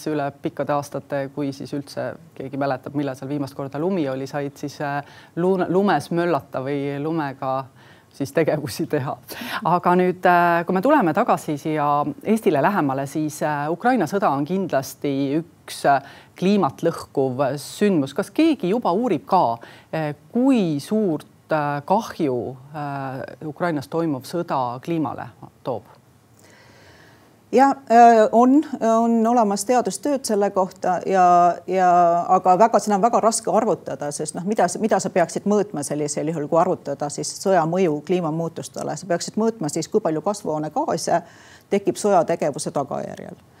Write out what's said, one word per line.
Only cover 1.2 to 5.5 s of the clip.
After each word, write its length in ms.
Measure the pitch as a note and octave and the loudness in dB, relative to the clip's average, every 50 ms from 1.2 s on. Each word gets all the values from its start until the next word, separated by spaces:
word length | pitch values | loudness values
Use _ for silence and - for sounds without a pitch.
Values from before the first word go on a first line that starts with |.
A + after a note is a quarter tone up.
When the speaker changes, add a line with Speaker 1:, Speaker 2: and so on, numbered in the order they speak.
| C3+ C3+ C#3 | -6 -6 -6
Speaker 1:
kui 180 | D3 C#3+ C#3 | -6 -6 -6
siis 240 | C3+ - - - D3 | -6 -8 -10 -8 -8
üldse 380 | C#3+ C#3+ - - C3+ B2 B2 - - - - _ - | -10 -10 -10 -10 -8 -8 -8 -10 -14 -18 -20 _ -14
keegi 220 | C3+ C3 C#3 C3+ | -12 -10 -6 -4
mäletab, 360 | C#3 C#3 C3 A#2+ - - C#3 | -2 -2 -2 -4 -6 -6 -6
millal 220 | D3 C#3+ C3+ C3 - | -4 -4 -4 -6 -8
seal 80 | C3+ C3+ D3 | -8 -8 -6
viimast 220 | C#3+ C#3 B2+ - - | -6 -6 -6 -8 -10
korda 240 | C#3 B2+ - C#3+ | -10 -8 -6 -4
lumi 260 | D#3+ F#3+ G3+ F3 C#3+ C3 | -2 -2 -2 -2 -2 -2
oli, 220 | C3 C3 C3+ C3+ | -4 -6 -6 -6
said 260 | - D3 C#3+ C#3 C#3 | -6 -6 -6 -6 -8
siis, 240 | - D3+ C#3+ - - | -10 -10 -10 -8 -8
äh, 220 | D3+ C#3+ C#3+ C#3+ C#3 - - - - - _ | -6 -4 -4 -6 -6 -10 -16 -20 -20 -10 _
lune-, 320 | E3 F3 F#3 | -2 0 2